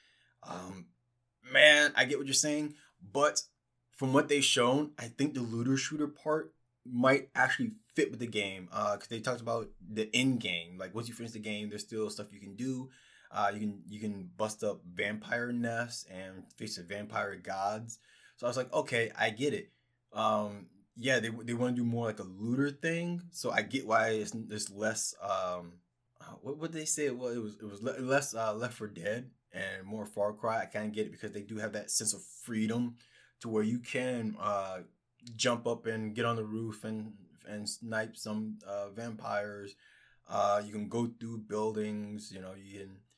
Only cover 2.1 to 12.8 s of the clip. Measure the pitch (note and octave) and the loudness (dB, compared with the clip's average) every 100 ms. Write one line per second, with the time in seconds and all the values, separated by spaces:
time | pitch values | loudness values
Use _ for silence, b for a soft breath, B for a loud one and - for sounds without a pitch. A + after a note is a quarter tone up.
2.1 | C#3+ C#3 C3 D3+ D3+ D3+ D3 b _ G2+ | 2 2 2 4 2 -2 -6 b _ -4
3.1 | C#3 D3 - - _ _ _ _ - C3 | 4 4 4 -4 _ _ _ _ -4 4
4.1 | C#3 C#3+ D3 C#3 B2+ A#2+ C#3 D3+ - A#2 | 6 6 4 6 6 6 6 2 -4 -8
5.1 | - C#3+ B2+ A#2 A#2 A#2+ C3+ - D3+ D3 | 0 0 0 -2 0 2 2 2 -2 -2
6.1 | - D#3 D#3 D#3+ _ _ _ B2+ A#2+ C3 | -2 0 0 -2 _ _ _ -4 6 8
7.1 | C#3 - - B2+ - A2+ - _ - D3 | 8 4 4 4 4 0 -4 _ 0 2
8.1 | B2 A#2 G#2+ G2 F#2+ F2+ G#2 G#2 G2+ - | 0 -4 -2 -2 -4 -6 -2 0 0 -4
9.1 | A2+ A#2+ A#2 A#2 A#2 A2+ - - G#2+ G#2+ | -4 -2 -2 -2 -2 -4 -12 -6 -4 2
10.1 | B2 C3 A#2+ G#2+ E2+ E2+ F2+ F#2+ G#2+ A#2 | 4 4 4 0 -4 -6 -10 -8 -6 -8
11.1 | A#2 A#2 A2+ G#2+ G#2 G#2 G2+ - A2 G#2 | -8 -10 -8 -6 -4 -6 -8 -6 -4 -4
12.1 | - G2+ G2+ G2+ G2 C3 B2+ | -4 -12 -14 -14 -6 -4 -4